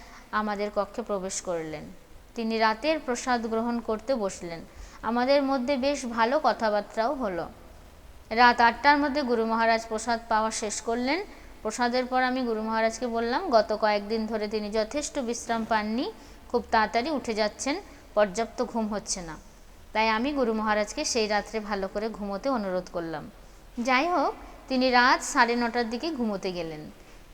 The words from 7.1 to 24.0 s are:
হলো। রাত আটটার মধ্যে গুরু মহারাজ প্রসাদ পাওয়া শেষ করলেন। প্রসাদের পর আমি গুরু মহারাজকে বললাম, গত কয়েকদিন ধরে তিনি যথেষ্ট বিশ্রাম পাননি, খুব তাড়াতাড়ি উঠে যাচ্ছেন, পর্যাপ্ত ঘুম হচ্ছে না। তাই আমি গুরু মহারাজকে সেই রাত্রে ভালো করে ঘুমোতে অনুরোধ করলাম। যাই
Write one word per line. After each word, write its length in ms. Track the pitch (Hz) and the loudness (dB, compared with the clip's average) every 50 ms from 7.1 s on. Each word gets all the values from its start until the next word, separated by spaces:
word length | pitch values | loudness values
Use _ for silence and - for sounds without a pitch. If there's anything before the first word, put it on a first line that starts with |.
| 302 | 0
হলো। 340 | 269 254 202 180 170 151 - - - - - - - - - - - - - - - - - | -2 -2 -4 -2 -4 -4 -6 -8 -16 -20 -20 -20 -20 -20 -20 -20 -20 -20 -20 -20 -20 -10 -4
রাত 300 | 220 226 247 240 240 - | 4 6 8 6 8 8
আটটার 380 | 233 233 226 - - 285 294 285 | 6 4 4 4 6 6 6 6
মধ্যে 240 | 285 294 254 294 285 | 4 2 0 0 0
গুরু 220 | 240 247 226 220 | 2 2 2 2
মহারাজ 400 | 226 226 226 226 226 226 220 226 - | 0 2 2 4 4 4 2 0 -2
প্রসাদ 320 | 220 214 - 247 233 226 226 - | -6 -4 -2 -2 -2 -2 0 0
পাওয়া 220 | 226 214 220 220 | 2 2 2 2
শেষ 320 | 214 - 226 208 - - - | -2 -2 -4 -4 -4 -4 -4
করলেন। 420 | 226 233 240 247 262 302 359 415 - - - - - - - - | -2 -2 0 0 0 0 0 -2 -6 -12 -18 -18 -20 -18 -8 -6
প্রসাদের 420 | 214 214 - 240 240 240 254 254 | -6 -2 0 0 2 2 0 0
পর 180 | 247 254 254 254 | 2 2 2 2
আমি 180 | 254 254 262 254 | 2 2 0 0
গুরু 200 | 233 220 214 220 | 0 -2 -2 -2
মহারাজকে 440 | 220 220 220 220 226 220 - 254 | -2 0 2 2 0 0 0 -4
বললাম, 440 | 240 226 233 233 233 254 311 392 349 | -2 -2 0 0 0 0 -2 0 4
গত 280 | 247 220 208 - 214 208 | 4 4 4 4 0 2
কয়েকদিন 460 | 220 214 208 208 202 202 226 226 220 | 2 2 2 2 0 -2 -2 -2 -2
ধরে 220 | 214 226 214 208 208 | -2 -2 -2 -4 -2
তিনি 220 | 220 214 208 208 | -4 -4 -4 -2
যথেষ্ট 480 | 208 220 214 214 - 294 285 - - 294 | -2 -2 -2 0 -2 -4 -6 -4 -4 -4
বিশ্রাম 460 | 254 226 240 - - - 233 226 220 | -4 -2 -4 -6 -4 -4 -2 -2 0
পাননি, 480 | 220 226 214 208 214 220 240 320 440 440 - - - - - - - | 0 0 0 0 0 -2 -2 -2 -4 -6 -10 -18 -20 -20 -20 -16 -4
খুব 160 | - 240 - - | -2 -2 -2 2
তাড়াতাড়ি 400 | - 226 214 208 - 233 240 320 | 2 2 2 4 2 0 0 0
উঠে 240 | 311 247 - 240 220 | -2 -4 -2 -4 -2
যাচ্ছেন, 460 | 208 220 208 - - - 269 294 381 403 - - - - - - | 0 0 0 -2 -4 -4 -4 -4 -4 -6 -12 -18 -20 -18 -4 2
পর্যাপ্ত 500 | 208 208 202 180 220 226 220 - - 247 | 2 2 2 2 -2 -4 -4 -2 -4 -4
ঘুম 220 | - - 233 220 | -2 -2 -2 -2
হচ্ছে 360 | 208 214 202 - - - 196 175 | -2 -2 -6 -4 -6 -6 -6 -6
না। 160 | 160 151 143 - - - - - - - - - - - | -10 -12 -14 -16 -20 -20 -20 -20 -20 -20 -20 -20 -6 0
তাই 160 | 214 220 226 | 0 2 2
আমি 240 | 220 220 240 285 302 | 2 2 0 0 2
গুরু 200 | 277 254 220 220 | 2 2 2 2
মহারাজকে 500 | 220 214 220 208 214 208 208 - 294 302 | 0 2 2 2 2 2 -2 -2 -4 -2
সেই 220 | - - 240 220 | 0 0 0 2
রাত্রে 340 | 202 214 208 202 - - 220 | 2 2 0 0 -2 -6 -6
ভালো 280 | 208 202 214 196 190 190 | -4 -2 -2 -2 -2 -2
করে 200 | - 208 214 226 | -2 -4 -4 -4
ঘুমোতে 400 | 208 185 208 202 196 196 - 277 | -6 -6 -8 -6 -6 -4 -2 -2
অনুরোধ 380 | 269 220 202 190 180 185 180 - - | 0 0 -2 -2 -2 -2 -4 -4 -6
করলাম। 380 | 175 170 165 156 151 151 - - - - - - - - - - - | -6 -6 -4 -6 -8 -10 -12 -16 -18 -20 -20 -20 -20 -20 -14 -8 -6
যাই 280 | 226 262 254 254 | 0 2 2 2